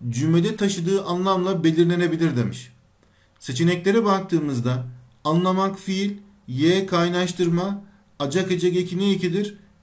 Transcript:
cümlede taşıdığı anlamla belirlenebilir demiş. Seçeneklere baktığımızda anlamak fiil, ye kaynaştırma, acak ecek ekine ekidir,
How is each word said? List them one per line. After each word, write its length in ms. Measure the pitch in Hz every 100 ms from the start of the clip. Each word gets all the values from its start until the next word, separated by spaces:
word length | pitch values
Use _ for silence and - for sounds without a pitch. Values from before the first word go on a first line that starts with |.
| 120
cümlede 460 | 113 156 170 202 220
taşıdığı 500 | 196 180 170 196 170
anlamla 580 | 180 190 185 180 185
belirlenebilir 720 | 160 160 170 175 170 165 165 123
demiş. 360 | 101 - - _ _ _ _ _ _ _
Seçeneklere 640 | - 123 170 175 190 226 208
baktığımızda 800 | 190 190 165 147 127 120 127 - - - _
anlamak 560 | 147 165 185 185 196 196
fiil, 380 | - 190 202 202 - _ -
ye 380 | 127 160 185 190
kaynaştırma, 1000 | 175 175 180 180 175 175 170 190 202 - - _ -
acak 320 | 139 170 185
ecek 260 | 175 180 180
ekine 340 | 180 175 202
ekidir, 460 | 190 180 185 208 - - _